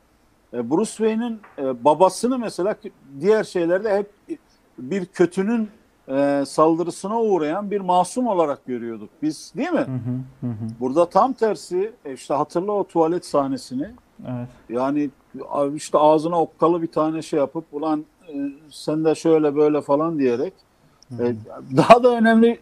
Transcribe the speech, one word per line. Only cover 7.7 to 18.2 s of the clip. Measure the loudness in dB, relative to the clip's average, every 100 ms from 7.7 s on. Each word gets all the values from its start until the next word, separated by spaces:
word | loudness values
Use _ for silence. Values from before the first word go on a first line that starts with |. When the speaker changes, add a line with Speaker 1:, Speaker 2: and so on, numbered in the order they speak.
Speaker 1:
bir | -4
masum | 0 0 0 -2 -2
olarak | 0 0 -2 -6
görüyorduk | -8 -8 -10 -14 -6
biz, | -6 -6 -10 -6
değil | -2
mi? | -2
Speaker 2:
Hı |
hı, | -2 -4 -4 -6 -8 -10 -8
hı |
hı. | -6 -8 -6
Speaker 1:
Burada | -2 2 2
tam | 2 2
tersi, | 0 -2 -2 -4 -4 -4 -8
e, | -14
işte | -12 -4
hatırla | -2 -2 -2 -2
o | -2
tuvalet | -2 0 0 0 -2
sahnesini. | -2 -2 -4 -8 -8 -8 -12 _ -18 -10
Speaker 2:
Evet. | -10 -10 -16 -8
Speaker 1:
Yani | -4 -2 -2 -4 -8 _ -16 -6
a-, | -4 -2
işte | -4 0 4
ağzına | 6 4 2 0
okkalı | -2 2 2 2
bir | 0
tane | -2 -2 -2
şey | -4 -2
yapıp, | -2 -4 -10
"Ulan, | -6 -4 -4 -6 _